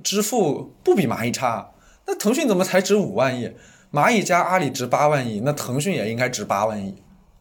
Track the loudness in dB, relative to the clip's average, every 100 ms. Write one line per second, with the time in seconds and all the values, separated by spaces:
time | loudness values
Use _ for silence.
0 | -4 -2 0 2 0 0 -6 -4 2 4
1 | 2 0 -4 -2 -2 -4 -8 _ _ _
2 | -8 -2 0 0 2 2 2 2 2 2
3 | 2 0 0 -2 -8 -10 -20 -20 _ 0
4 | 2 2 2 2 2 2 0 -2 -2 2
5 | 4 2 0 -2 -2 -4 -4 -4 -2 -2
6 | -2 -2 -2 -4 -2 0 0 -2 -8 -10
7 | -18 -20 _ _